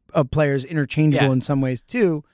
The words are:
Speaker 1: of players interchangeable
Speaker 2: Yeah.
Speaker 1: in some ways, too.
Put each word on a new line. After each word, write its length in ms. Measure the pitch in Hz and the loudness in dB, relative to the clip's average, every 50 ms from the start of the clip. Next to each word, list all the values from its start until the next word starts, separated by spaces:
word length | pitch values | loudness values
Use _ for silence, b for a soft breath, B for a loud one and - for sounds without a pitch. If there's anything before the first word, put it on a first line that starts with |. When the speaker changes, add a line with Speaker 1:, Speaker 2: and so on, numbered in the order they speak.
| _ _ | _ _
Speaker 1:
of 200 | - 170 139 127 | -2 -2 -2 0
players 340 | - 151 151 143 139 135 131 | 0 0 0 0 0 -2 -4
interchangeable 600 | - 170 156 139 - - 151 156 156 139 - - | -4 -4 -4 -4 -2 0 2 4 4 4 4 2
Speaker 2:
Yeah. 60 | 135 131 | 2 0
Speaker 1:
in 80 | 127 | 0
some 200 | 120 - 143 135 | -2 -2 -2 -2
ways, 220 | 135 131 127 117 - | -2 -2 -4 -8 -10
too. 400 | - - 247 214 180 160 147 - _ | -8 -2 0 0 0 0 -2 -8 _